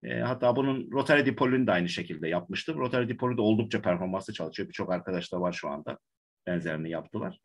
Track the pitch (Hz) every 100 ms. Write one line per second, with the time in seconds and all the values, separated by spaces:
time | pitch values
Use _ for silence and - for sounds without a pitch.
0 | 117 120 117 123 123 123 135 135 - 131
1 | 135 147 135 110 131 127 120 90 87 -
2 | 87 78 80 87 87 95 - 156 127 127
3 | 120 123 123 120 107 107 107 104 - 87
4 | 92 95 - 107 80 - 87 - 92 90
5 | 92 90 85 90 90 85 78 71 - 69
6 | _ _ _ _ - 87 82 78 80 82
7 | - - 90 -